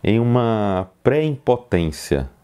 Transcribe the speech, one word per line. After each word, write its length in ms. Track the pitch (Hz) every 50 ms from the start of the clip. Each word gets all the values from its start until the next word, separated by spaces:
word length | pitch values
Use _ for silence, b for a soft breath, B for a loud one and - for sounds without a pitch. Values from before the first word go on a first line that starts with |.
em 160 | - 110 104 113
uma 680 | 120 120 120 123 120 117 113 110 104 101 95 92 95 - _ _ _
pré-impotência. 1300 | 120 131 151 156 156 143 131 _ - 123 120 - _ - 87 85 80 78 - - - 73 69 67 65 _ _